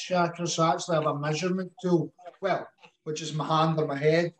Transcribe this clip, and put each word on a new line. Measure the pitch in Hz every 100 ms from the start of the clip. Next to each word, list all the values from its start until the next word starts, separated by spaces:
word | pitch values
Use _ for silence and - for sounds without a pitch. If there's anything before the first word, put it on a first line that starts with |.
| -
chakras, | 180 170 175 170
so | -
I | 165
actually | 175 - 160
have | 156
a | 143
measurement | 147 151 180 185 180 -
tool, | 180 170 147 - 175 -
well, | 196 165 - _ - _
which | 156 156
is | 156
my | 151 147
hand | 156 165 156
or | 147
my | 139
head, | 151 165 170